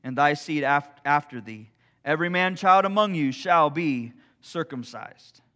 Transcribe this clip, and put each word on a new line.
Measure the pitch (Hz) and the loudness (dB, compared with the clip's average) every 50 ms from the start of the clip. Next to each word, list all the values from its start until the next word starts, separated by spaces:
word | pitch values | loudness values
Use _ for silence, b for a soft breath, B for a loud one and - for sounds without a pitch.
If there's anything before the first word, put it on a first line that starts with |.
| _ | _
and | 131 127 123 | -8 0 2
thy | 143 147 147 | 2 2 2
seed | 147 - - 160 151 139 | 0 -4 -6 -4 -2 0
af-, | 135 143 143 143 - - - _ | 2 0 0 0 -4 -20 -10 _
after | 139 143 147 143 - - 123 | 0 0 0 0 -4 -14 -14
thee. | 104 107 110 107 107 110 _ _ _ _ _ _ _ | -12 -12 -16 -16 -18 -20 _ _ _ _ _ _ _
Every | 139 151 156 170 175 | -4 -2 -2 -2 -2
man | 175 180 180 185 185 - | 0 0 0 -2 -2 0
child | - 185 185 190 190 | 4 6 6 6 6
among | 196 196 208 214 208 190 | 4 2 2 0 0 0
you | 165 147 135 | -2 -2 -2
shall | 127 - - 185 175 170 156 147 | -2 -4 0 2 4 4 4 4
be | 143 160 175 156 135 123 117 117 120 b b b b b | 2 -2 -2 -2 -2 -2 -6 -10 -14 b b b b b
circumcised. | _ - - 170 160 - 147 127 120 - - 110 107 - - _ _ - _ _ _ _ _ | _ -12 -8 -8 -8 -6 -8 -12 -12 -12 -14 -14 -14 -14 -18 _ _ -20 _ _ _ _ _